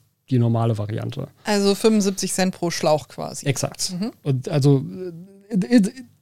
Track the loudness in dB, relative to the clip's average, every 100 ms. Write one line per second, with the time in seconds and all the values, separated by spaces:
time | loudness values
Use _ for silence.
0 | _ _ -2 2 2 2 0 -2 -4 -6
1 | -8 -8 -10 -8 -2 0 2 2 4 4
2 | 2 -2 -4 0 -2 -2 -4 -2 2 0
3 | -2 -10 -10 -4 -2 -2 -4 -6 -8 -6
4 | -6 -6 -4 -4 -2 2 4 4 2 -8
5 | -12 -12 -18 -20 -4 -2 4 4 4 -2
6 | -18 _